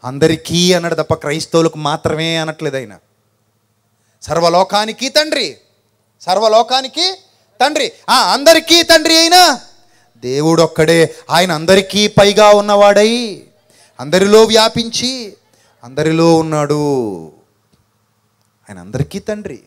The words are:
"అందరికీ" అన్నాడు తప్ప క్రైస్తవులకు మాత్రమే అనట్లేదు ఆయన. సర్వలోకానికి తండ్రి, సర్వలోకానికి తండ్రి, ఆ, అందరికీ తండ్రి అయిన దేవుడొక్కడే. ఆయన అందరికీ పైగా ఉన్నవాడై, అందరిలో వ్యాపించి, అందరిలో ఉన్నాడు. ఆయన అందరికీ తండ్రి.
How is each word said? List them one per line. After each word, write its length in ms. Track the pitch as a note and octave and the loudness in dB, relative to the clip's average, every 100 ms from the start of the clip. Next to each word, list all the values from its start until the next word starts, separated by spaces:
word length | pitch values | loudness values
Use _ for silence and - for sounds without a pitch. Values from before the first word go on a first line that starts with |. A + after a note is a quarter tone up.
"అందరికీ" 680 | B2 C#3 D#3+ D#3+ - E3+ F3+ | -12 -2 0 -2 -4 -2 2
అన్నాడు 220 | F3+ E3+ E3 | 0 -2 -6
తప్ప 180 | D#3 | -4
క్రైస్తవులకు 640 | D#3 D3+ D#3 - E3+ E3 D3+ | -6 -4 -8 -2 0 0 -4
మాత్రమే 600 | D3+ D3+ C#3 D#3 E3 E3 | -6 -6 -6 -6 -6 -6
అనట్లేదు 380 | D#3+ D#3 D#3 C3+ | -8 -8 -10 -10
ఆయన. 220 | A2+ F2+ _ _ _ _ _ _ _ _ _ _ _ _ | -12 -20 _ _ _ _ _ _ _ _ _ _ _ _
సర్వలోకానికి 880 | - D#3 E3+ F3 F#3 G3+ G#3+ A3 C4 | -6 0 2 2 0 -2 -4 -6 -4
తండ్రి, 480 | D4+ D4+ D#4 F#3 A#2 _ _ _ _ _ _ | -2 -2 -4 -6 -10 _ _ _ _ _ _
సర్వలోకానికి 920 | - F#3 A3 A3 A#3 C4 C4 - F#4 F#4 _ _ _ - | -4 0 2 2 2 -4 -4 -6 -6 -6 _ _ _ -2
తండ్రి, 300 | C4 D4+ A3 - - | -2 -2 -6 -8 -2
ఆ, 40 | |
అందరికీ 720 | B3 G3 G#3+ C#4+ D#4+ D#4+ E4+ | 0 0 2 2 2 2 0
తండ్రి 340 | E4 E4 D#4+ D#4+ | 4 2 2 0
అయిన 420 | E4 F4+ F4 C4 - _ _ _ _ _ | 2 4 4 0 -8 _ _ _ _ _
దేవుడొక్కడే. 960 | B2 C3+ D#3 E3 D#3+ - D#3 E3 D#3 - - | -8 -2 0 2 0 0 0 2 0 -2 -2
ఆయన 220 | D3+ F#3 | 0 0
అందరికీ 560 | D#3 E3 G3 G3 G3 G#3 | -2 2 2 2 -2 0
పైగా 420 | G#3 G3+ G3+ G#3 | 2 2 4 6
ఉన్నవాడై, 960 | G#3 G#3 G3+ G3+ G3+ G#3+ A#3+ A#3 F3 - _ _ _ _ - | 6 4 4 4 4 2 0 -6 -12 -20 _ _ _ _ -16
అందరిలో 440 | C3 F3 G3 G#3+ | -2 0 4 4
వ్యాపించి, 920 | A3+ A3 A3+ A#3 A3+ - B3 C4 G#3+ - _ _ _ _ | 4 2 0 -2 -8 -6 -8 -10 -14 -20 _ _ _ _
అందరిలో 520 | A#2+ C3+ D3+ D#3+ E3 E3 | -14 -6 -2 2 4 2
ఉన్నాడు. 840 | D#3+ D#3 D3 D3 D3 C3+ A2+ F2+ D#2+ D2+ _ _ _ _ _ _ _ _ _ _ _ _ _ | 2 -4 -2 -2 -2 -2 -4 -10 -16 _ _ _ _ _ _ _ _ _ _ _ _ _ _
ఆయన 100 | F#2+ | -20
అందరికీ 400 | F2+ B2 - G3+ | -14 -8 -8 -8
తండ్రి. 400 | G#3 G#3 G3 B2 | -10 -10 -12 -18